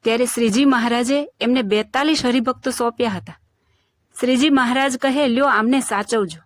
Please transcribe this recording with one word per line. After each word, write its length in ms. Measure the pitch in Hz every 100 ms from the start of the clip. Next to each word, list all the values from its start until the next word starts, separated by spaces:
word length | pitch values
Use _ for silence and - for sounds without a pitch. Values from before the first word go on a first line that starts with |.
ત્યારે 240 | 233 226 247
શ્રીજી 380 | 240 233 208
મહારાજે 680 | 277 254 233 240 247 285 294 _
એમને 220 | 226 254
બેતાલીસ 640 | 208 214 214 254 294 311 254
હરિભક્તો 440 | 247 247 254 262
સોંપ્યા 400 | 247 233 233 240
હતા. 300 | 185 - - _ _ _ _ _ _ _ -
શ્રીજી 300 | 247 254 302
મહારાજ 480 | 277 240 254 269 254
કહે, 300 | 269 269 285
"લ્યો, 180 | 233 285
આમને 340 | 214 220 269
સાચવજો." 600 | - 202 208 226 190 160